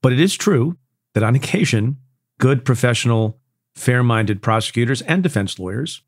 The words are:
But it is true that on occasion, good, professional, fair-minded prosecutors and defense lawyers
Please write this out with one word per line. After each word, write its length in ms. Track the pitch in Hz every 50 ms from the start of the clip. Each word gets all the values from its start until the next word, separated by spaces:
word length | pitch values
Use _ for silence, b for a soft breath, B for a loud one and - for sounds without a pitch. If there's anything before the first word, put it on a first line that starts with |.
| -
But 100 | 131 127
it 60 | 127
is 160 | 165 196 -
true 420 | - - 214 196 127 117 156 175 _ _ _ _ _ _ _ _
that 80 | 107 107
on 140 | 110 123
occasion, 600 | 135 - - - 208 220 135 - 110 104 120 143 - _ _ _ _ _ _ _ _
good, 240 | - 127 139 127 123
professional, 720 | - 127 117 - 123 120 - - 120 117 113 113 107 107 _ _ _ _ _ _ _ _
fair-minded 680 | - - - 127 123 123 120 117 110 110 101 107 98 -
prosecutors 600 | - 110 113 110 - - 117 120 120 135 120 -
and 200 | - 160 185 180
defense 340 | 180 - 104 98 95 -
lawyers 460 | - 92 92 95 117 139 175 - - _